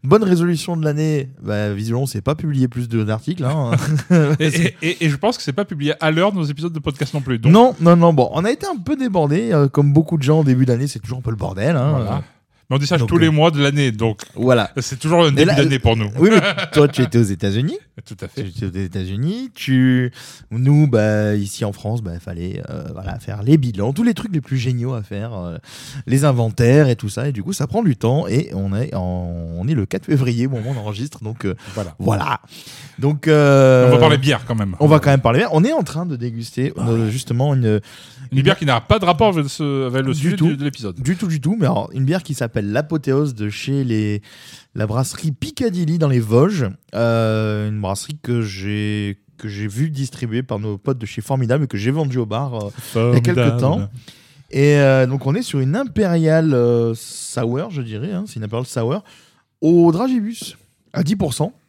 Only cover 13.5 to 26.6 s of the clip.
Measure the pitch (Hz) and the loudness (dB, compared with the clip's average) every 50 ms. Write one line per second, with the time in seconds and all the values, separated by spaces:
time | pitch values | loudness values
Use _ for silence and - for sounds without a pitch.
13.5 | 156 143 143 139 143 147 139 127 107 104 113 113 104 - - - - - 117 127 | 4 2 0 2 2 2 0 0 0 0 -2 -2 -2 -4 -12 -16 -8 -2 2 4
14.5 | 127 117 101 - - 135 120 - 139 117 - 156 175 170 170 151 139 135 156 185 | 4 4 2 -2 -6 -8 -8 -8 -10 -6 -2 2 4 4 4 4 4 4 4 4
15.5 | - - - 143 139 131 - 117 113 113 110 101 107 131 165 208 226 190 151 202 | 4 2 2 2 2 2 2 2 2 2 -2 -4 0 2 4 6 6 6 4 2
16.5 | 190 196 185 160 - 151 147 139 - - 123 - - 117 117 95 98 85 - 101 | -2 -4 -8 0 4 4 4 4 4 0 -2 2 4 2 2 2 0 -4 -2 -2
17.5 | 98 113 131 180 320 415 _ _ _ - - - 110 90 95 90 _ - 101 95 | 0 0 -2 -2 -4 -8 _ _ _ -20 -20 -20 -18 -16 -16 -12 _ -10 -10 -10
18.5 | 87 107 104 92 85 95 98 87 87 98 92 92 98 104 127 165 208 240 262 254 | -10 -8 -8 -8 -6 -6 -8 -6 -6 -8 -6 -6 -6 -4 -4 -4 -4 -6 -10 -12
19.5 | _ - - - 131 127 131 131 127 127 127 123 - - - - - - - _ | _ -10 -2 0 2 4 4 4 4 2 0 -4 -6 -12 -20 -20 -20 -20 -16 _
20.5 | 110 117 127 135 147 151 151 143 117 110 107 107 107 107 107 104 104 104 101 98 | -4 0 2 4 6 6 4 4 4 2 2 2 2 2 0 0 0 -2 -2 -6
21.5 | - - 113 101 101 - - 104 113 120 107 90 82 85 - 90 87 85 87 92 | -6 -6 -6 -6 -6 -8 -8 -6 -6 -6 -8 -10 -10 -10 -12 -12 -10 -10 -10 -8
22.5 | 101 - - - 80 80 78 80 - - 95 98 95 - - - 101 104 101 127 | -10 -10 -12 -12 -12 -12 -12 -12 -12 -12 -10 -10 -12 -10 -10 -12 -10 -4 4 4
23.5 | 156 156 131 120 104 95 101 123 139 175 233 240 202 - - 214 180 151 127 - | 4 4 4 -2 -4 -4 -4 -4 -2 -2 -2 -2 -2 -4 -6 -6 -6 -6 -6 -4
24.5 | 135 131 113 131 123 120 117 127 131 113 101 _ 101 98 107 117 117 95 87 87 | -6 -4 -2 -4 -4 -4 -4 -6 -8 -8 -10 _ -10 -10 -8 -10 -10 -10 -10 -10
25.5 | 82 76 _ - - - - - - 139 - - 123 135 143 147 131 120 117 113 | -12 -14 _ -18 -20 -20 -20 -16 -16 -14 -4 0 0 2 2 2 2 2 0 -2
26.5 | 101 - | 0 2